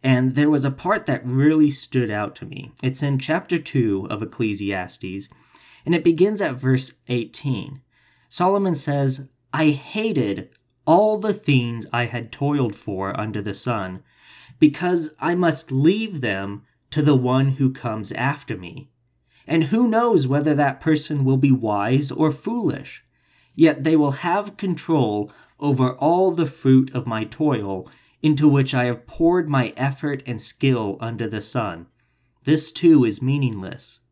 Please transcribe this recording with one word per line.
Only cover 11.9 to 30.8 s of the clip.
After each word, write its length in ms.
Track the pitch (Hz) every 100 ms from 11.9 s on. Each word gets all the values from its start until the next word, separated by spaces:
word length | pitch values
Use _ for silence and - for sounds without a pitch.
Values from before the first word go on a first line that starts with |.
I 140 | 120 120
had 260 | 120 113
toiled 420 | - 143 147 120
for 440 | - - 95 95 104
under 220 | 107 104
the 140 | 101
sun, 480 | - - 113 92 92 _ _ - - - -
because 560 | 156 147 180 175 156 _
I 140 | 151
must 360 | 175 175 135 -
leave 500 | 131 151 208 220 165
them 420 | 120 95 101 101 _ _ _
to 120 | 156
the 140 | 147 135
one 340 | 123 131 135
who 200 | 131 131
comes 400 | 131 - 110 101
after 440 | 110 127 139 - 104
me. 340 | 87 - - _ _ _ _ _ -
And 180 | 165
who 240 | 143 226 247
knows 380 | 220 240 196 131
whether 280 | 143 147
that 260 | 147 143 127
person 440 | 165 156 - 147
will 120 | 131 135
be 140 | 139
wise 600 | 127 110 104 104 135 139
or 180 | - 156
foolish? 720 | - - 240 190 - - - _ _ _ _ _
Yet 300 | - 160 135
they 120 | 139 160
will 160 | 143
have 440 | 135 175 190 202 -
control 760 | 196 165 - 160 117 104 104 - _ _
over 360 | 143 127 127 127
all 340 | 147 175 190
the 160 | 165 143
fruit 480 | - 135 131 131
of 120 | 123 127
my 180 | 110
toil, 640 | 107 - 151 117 101 95 90 _ _ _
into 260 | 151 143 151
which 240 | 139 135
I 120 | 131
have 220 | 123 120 -
poured 420 | - 165 180 151
my 240 | 139 117 -
effort 460 | 135 135 147 135 131
and 140 | 113
skill 560 | - - 139 123